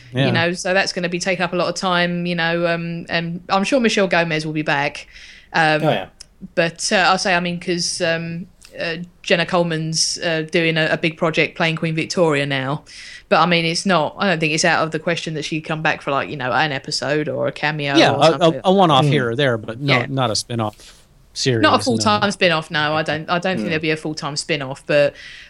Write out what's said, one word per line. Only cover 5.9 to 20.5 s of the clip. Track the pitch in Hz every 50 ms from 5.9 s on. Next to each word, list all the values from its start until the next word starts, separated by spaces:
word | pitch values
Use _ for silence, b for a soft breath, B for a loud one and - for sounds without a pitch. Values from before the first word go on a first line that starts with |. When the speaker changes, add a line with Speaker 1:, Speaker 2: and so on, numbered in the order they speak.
| 113 95 92 - - - - - _ _ 185 - -
Speaker 2:
but, | 170 165 165 165 - - -
uh, | 220 190 175
I'll | 160 190 185
say, | - 196 175
I | 175
mean, | 180 175 175 175
'cause, | - 185 170 175 165 - - -
um, | 180 165 165 165 170 165 170 170 175 - - _ - - - -
uh, | - 170 160 170 175 - - _ -
Jenna | - 185 170 165
Coleman's, | - 190 175 170 170 160 156 160 160 160 160 - - - -
uh, | - 170 160 160 156 160
doing | - 175 165 160 165
a, | 156 160 156
a | 165
big | 160 175 160 160
project | - 180 156 - 170 156 - -
playing | - 170 160 160
Queen | - 170 160 160
Victoria | 160 117 - - 190 170 160 143 139 143
now. | 143 139 131 131 135 151 - B B B B B B B B B _
But | 196 160
I | 160
mean, | 175 170 170 165
it's | 160 170 - -
not, | 196 180 160 147 - - -
I | 202
don't | 196 170 160
think | 160 151 156
it's | 156 185
out | 165 156 110 160
of | 156
the | 160 156
question | - 175 165 - - 170 156
that | 151 147
she'd | - 165 156
come | - - 160 156
back | 160 151 - - -
for, | 147
like, | 139 131 98 87
you | 151
know, | 143 123 127
an | 110 131 156 151
episode | 135 139 - 156 143 - 127 135 151 151 151 131
or | 127 127 -
a | 147
cameo | - - 147 151 156 151 143 139 143
Speaker 1:
Yeah, | 160 - 139 113
Speaker 2:
or | 117
Speaker 1:
a, | 147 165 151 139
Speaker 2:
something. | 175 165 135 127 -
Speaker 1:
a, | 190
a | 190
one-off | 196 180 160 143 131 151
Speaker 3:
Mm. | 143
Speaker 1:
here | 143 139 123 117
or | 117
there, | 139 143 131 117
but | 104 110 113 110 127
no, | 143 139 139 123
Speaker 2:
Yeah. | - 139
Speaker 1:
not | 135 135 127 110
a | 104
spin-off | - - -